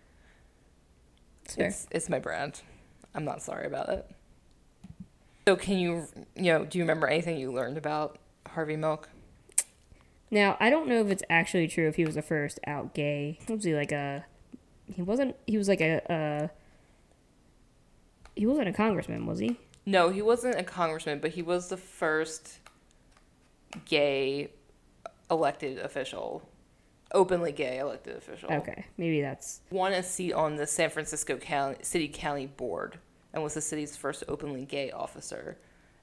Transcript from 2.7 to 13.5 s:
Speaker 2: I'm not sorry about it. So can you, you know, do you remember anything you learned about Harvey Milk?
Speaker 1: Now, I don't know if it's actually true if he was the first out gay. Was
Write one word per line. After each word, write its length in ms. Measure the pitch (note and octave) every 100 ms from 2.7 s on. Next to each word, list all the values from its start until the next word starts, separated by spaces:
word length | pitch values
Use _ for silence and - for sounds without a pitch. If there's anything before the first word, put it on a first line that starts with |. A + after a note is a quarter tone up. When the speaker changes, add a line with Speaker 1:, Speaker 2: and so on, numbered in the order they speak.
| - - - -
Speaker 2:
I'm 120 | - D3
not 160 | -
sorry 260 | - - D3
about 220 | - -
it. 200 | - - - - - _ - - _ - - - - - - G#3
So 80 | F#3
can 220 | F#3 F#3+
you, 280 | F3 E3+ D3+ - - -
you 160 | F3+
know, 140 | D#3 D3+
do 120 | F3+
you 60 |
remember 240 | E3 D#3+ D3+
anything 300 | D#3 E3+ D#3
you 160 | C3
learned 240 | B2+ B2 D3+
about 400 | D3 D3+ D3 - - _ -
Harvey 260 | E3 D3+ D#3
Milk? 320 | D#3 D3+ - - - - - - - _ - - - - -
Speaker 1:
Now, 280 | G#3 G3 -
I 100 | A3
don't 200 | D#4 C#4+
know 100 | A#3
if 100 | G3+
it's 140 | F#3+ -
actually 400 | E3 E3 F#3 D#3+
true 180 | - D#3+
if 80 | D#3
he 80 |
was 120 | D#3+ D3+
the 60 |
first 380 | - D#3 C#3+ - -
out 260 | D3 -
gay. 460 | - D3 D3 D3 D#3+
Was 160 | -